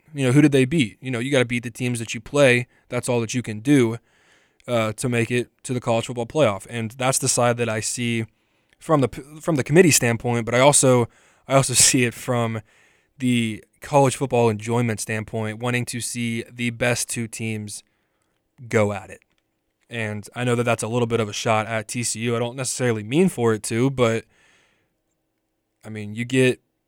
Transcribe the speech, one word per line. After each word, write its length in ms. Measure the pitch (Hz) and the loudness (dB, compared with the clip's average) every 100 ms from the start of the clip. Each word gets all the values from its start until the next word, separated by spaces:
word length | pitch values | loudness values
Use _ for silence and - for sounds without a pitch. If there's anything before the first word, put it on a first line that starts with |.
| _ | _
you 120 | 143 131 | -2 2
know, 60 | |
who 100 | 131 | 6
did 100 | 147 | 6
they 120 | 139 131 | 6 2
beat?" 320 | 165 110 - | 2 0 -4
You 100 | 131 | -8
know, 80 | 123 | -6
you 120 | 127 | 0
gotta 160 | 139 120 | 0 0
beat 160 | 120 | -2
the 80 | 117 | -6
teams 280 | - 123 120 | -6 -4 -4
that 160 | 113 | -6
you 60 | 117 | -10
play. 460 | - 143 139 123 123 _ - | -4 4 4 4 0 _ -8
That's 200 | 123 - | -6 -2
all 120 | 120 | -2
that 140 | 113 | -2
you 80 | 127 | -4
can 180 | 117 107 | -6 -6
do, 380 | 117 147 117 113 _ _ _ _ _ _ - | 2 4 4 0 _ _ _ _ _ _ -4
uh, 240 | 120 110 | -2 -2
to 160 | 110 127 | -4 -2
make 220 | 120 117 | -2 0
it 200 | 123 117 _ | -2 -4 _
to 80 | - | -8
the 80 | 123 | -6
college 260 | - 113 113 | -2 -2 -2
football 200 | 123 113 | -6 -4
playoff. 400 | 156 135 98 - | 0 2 0 -8
And 220 | 120 113 | -8 -8
that's 260 | 110 123 131 | -4 -2 0
the 100 | 135 | 0
side 280 | - 120 120 | 2 2 0
that 140 | 117 | -2
I 100 | 110 | -4
see 460 | - - 120 117 110 _ _ _ _ _ | -4 -4 -2 -2 -4 _ _ _ _ _
from 220 | - 156 | 0 2
the 80 | 131 | 2
p-, 320 | - 151 156 | -2 -16 -10
from 160 | 160 156 | -2 -2
the 80 | |
committee 260 | 120 147 185 | 4 6 6
standpoint, 540 | 131 120 113 123 117 | 6 2 -2 -2 -4
but 100 | 113 | 0
I 60 | 120 | 4
also, 480 | 135 143 135 123 117 _ _ _ - | 6 6 6 4 2 _ _ _ 0
I 60 | |
also 180 | 135 131 | 2 2
<laughs> 140 | 123 - | 4 4
see 160 | 135 | 4
it 80 | 123 | 0
from 480 | - - 123 117 110 - _ _ _ _ - | -2 -4 -2 -2 -4 -10 _ _ _ _ -6
the 460 | 127 120 113 104 - _ | 0 0 0 -4 -12 _
college 360 | - 147 135 - | 0 4 4 2
football 340 | 135 120 117 | -2 2 2
enjoyment 500 | 104 110 117 120 107 | 2 -2 -2 -2 -4
standpoint, 580 | - 110 107 117 107 110 | -6 -6 -6 -6 -6 -6
wanting 280 | 123 123 120 | -2 -2 -2
to 140 | 120 | -6
see 440 | 110 123 120 113 110 | -8 -6 -4 -4 -8
the 200 | 123 120 | -4 -4
best 380 | 113 123 120 - | -2 -2 -2 -4
two 200 | - 113 | -6 -6
teams 540 | - 113 107 104 - - _ _ _ _ _ _ _ 123 | -6 -6 -6 -8 -14 -18 _ _ _ _ _ _ _ -2
go 240 | 113 104 | 0 0
at 180 | 101 95 | -2 -10
it. 100 | 92 _ _ _ _ _ _ - | -20 _ _ _ _ _ _ -14
And 380 | 117 107 104 101 - | -8 -6 -8 -10 -6
I 80 | |
know 100 | 123 | -2
that 80 | 120 | 0
that's 220 | 120 113 | 0 0
a 40 | 110 | -2
little 180 | 120 117 | -2 0
bit 140 | 117 | 0
of 80 | 107 | -2
a 40 | |
shot 340 | 104 123 110 107 | -4 0 0 0
at 220 | 113 104 | -6 -6
T 140 | 123 | -6
C 180 | 117 107 | -6 -4
U. 160 | 117 117 | -4 -2
I 20 | |
don't 180 | 120 131 | -4 -6
necessarily 460 | 127 - 127 110 | -8 -2 0 -2
mean 260 | 104 143 185 | 0 2 2
for 240 | - 117 | 2 2
it 120 | 110 | 2
to, 260 | - 113 131 | -2 0 0
but, 340 | 131 117 113 - _ _ _ _ _ _ _ _ _ _ _ _ _ _ _ | 2 2 0 -6 _ _ _ _ _ _ _ _ _ _ _ _ _ _ _
I 40 | - | -14
mean, 260 | 107 104 | -12 -10
you 100 | 107 | -8
get 360 | 120 131 127 120 _ _ | -4 2 2 0 _ _